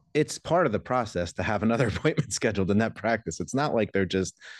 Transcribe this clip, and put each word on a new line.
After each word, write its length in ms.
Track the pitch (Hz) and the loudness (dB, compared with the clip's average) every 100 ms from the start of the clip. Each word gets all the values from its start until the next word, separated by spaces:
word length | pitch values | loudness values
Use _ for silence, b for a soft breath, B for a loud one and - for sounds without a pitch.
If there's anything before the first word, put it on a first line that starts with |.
| _ | _
it's 240 | 147 151 - | -2 0 -4
part 260 | - 175 160 | 0 2 2
of 60 | |
the 80 | 104 | 0
process 540 | - 127 113 87 87 | -2 -2 0 -2 -4
to 100 | - | -4
have 200 | - 104 | -2 0
another 240 | 110 117 120 | 2 2 2
<laughs> 80 | 82 | 2
appointment 380 | 156 165 - | 0 0 -2
scheduled 380 | - 120 98 92 | -2 0 0 2
in 80 | 101 | 4
that 160 | 110 - | 2 0
practice. 440 | 110 113 - - | -2 0 -2 -8
It's 140 | 87 131 | -4 -2
not 180 | 147 120 | 0 0
like 160 | 104 | 0
they're 140 | 98 95 | 0 0
just, 320 | 95 92 - B | 0 -2 -6 B